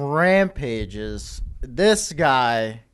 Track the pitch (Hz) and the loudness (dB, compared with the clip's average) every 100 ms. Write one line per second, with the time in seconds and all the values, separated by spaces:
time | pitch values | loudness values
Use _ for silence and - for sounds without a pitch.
0 | 139 156 180 190 190 143 135 113 104 104 | -2 2 4 4 2 -2 -4 -4 -6 -8
1 | 107 107 - - - - 131 123 208 208 | -8 -8 -10 -10 -10 -8 -8 2 4 2
2 | - 156 151 131 120 117 110 113 - | 0 0 2 4 2 0 -2 -6 -18